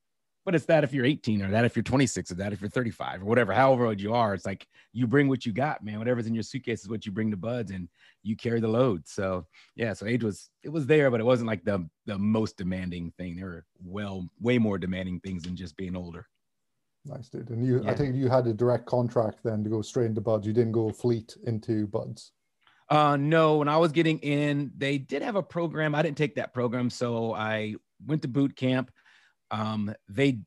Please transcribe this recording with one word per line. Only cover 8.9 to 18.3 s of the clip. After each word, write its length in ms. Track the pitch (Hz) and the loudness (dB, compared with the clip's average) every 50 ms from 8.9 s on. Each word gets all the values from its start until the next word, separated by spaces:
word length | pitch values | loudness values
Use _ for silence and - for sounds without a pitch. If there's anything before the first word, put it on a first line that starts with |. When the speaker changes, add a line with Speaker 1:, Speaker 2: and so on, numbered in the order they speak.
| 101 85 - | 2 0 -4
Speaker 1:
So 400 | - - - 98 95 92 90 80 - _ - - _ _ | -8 -6 -4 -2 -2 -2 -4 -6 -8 _ -20 -20 _ _
yeah, 180 | - 113 113 95 | -6 -4 -4 -4
so 140 | - 98 | -6 -4
age 180 | 107 120 123 117 | -2 -2 0 0
was, 240 | 107 95 - - _ _ _ _ | -2 -4 -6 -12 _ _ _ _
it 80 | 147 | -8
was 160 | 147 165 143 | -6 -4 2
there, 240 | 120 156 156 143 135 | 4 4 6 6 4
but 100 | 120 113 | 4 2
it 40 | 110 | 4
wasn't, 240 | 123 127 117 120 113 | 4 2 2 2 -2
like, 160 | 110 92 - | -4 -2 -2
the, 220 | 104 101 95 85 80 - _ _ | -2 -2 -2 -4 -6 -10 _ _
the 100 | - 104 | -8 -4
most 400 | 95 101 107 110 110 110 - - | 0 0 2 2 2 0 -2 -4
demanding 560 | - 95 90 92 92 92 90 85 87 85 82 - - | -6 -6 -4 -4 -4 -4 -6 -6 -8 -8 -10 -10 -10
thing. 180 | 90 90 85 | -10 -10 -10
There 80 | 87 95 | -10 -10
were 200 | 92 85 82 80 _ _ _ 92 | -12 -12 -14 -16 _ _ _ -18
well, 420 | 90 92 104 104 101 98 95 90 85 - _ | -12 -10 -8 -8 -8 -8 -8 -10 -10 -12 _
way 160 | 101 120 123 | 0 2 4
more 220 | 123 113 107 98 95 | 4 4 2 2 0
demanding 420 | 90 92 92 92 92 92 90 85 | -2 -4 -4 -4 -6 -6 -8 -8
things 220 | - 95 92 87 80 | -8 -8 -8 -8 -8
than 120 | 90 90 | -8 -10
just 220 | 85 95 82 - | -10 -10 -12 -10
being 200 | - 95 90 90 | -10 -8 -8 -8
older. 300 | 90 87 85 85 85 - - _ _ _ _ _ _ _ _ _ _ _ _ _ _ _ | -8 -10 -10 -14 -16 -18 -20 _ _ _ _ _ _ _ _ _ _ _ _ _ _ _
Speaker 2:
Nice, 240 | 147 139 120 120 - | -14 -14 -14 -14 -12
dude. 220 | - - 123 120 | -12 -12 -10 -8
And 160 | 120 113 123 | -6 -2 0
you, 160 | 131 123 127 208 | 2 2 2 2
I 60 | - | 0
Speaker 1:
Yeah. 60 | 123 | 0
Speaker 2:
think 220 | 117 143 135 127 | 0 0 0 0
you 120 | 135 135 | 0 2
had 180 | 127 | 4